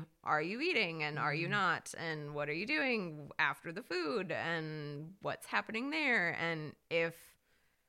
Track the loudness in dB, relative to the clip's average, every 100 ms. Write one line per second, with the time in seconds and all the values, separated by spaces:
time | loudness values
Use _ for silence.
0 | -6 _ 0 2 0 -2 0 2 2 0
1 | -2 0 0 2 2 2 4 2 -2 -6
2 | -4 -4 -4 -4 -2 -2 0 2 2 2
3 | 0 -6 -6 2 2 2 -6 -8 -4 -2
4 | 0 0 0 0 0 0 -2 -4 -6 -6
5 | -10 -6 -6 -4 0 0 0 -2 -2 0
6 | 4 4 2 2 0 0 -4 -10 -2 2
7 | 2 -2 -18 -20 _ _ _ _